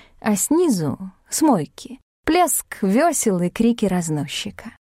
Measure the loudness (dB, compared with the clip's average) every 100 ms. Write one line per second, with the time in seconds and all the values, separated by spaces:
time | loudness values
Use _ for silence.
0 | -20 _ -2 -2 0 2 2 2 0 -4
1 | -10 -16 _ 0 2 2 0 -10 -18 -20
2 | _ _ 0 2 2 0 -6 -4 0 2
3 | 2 0 0 0 -2 0 0 2 0 -2
4 | -2 -4 -4 -8 -10 -12 -18 -20 _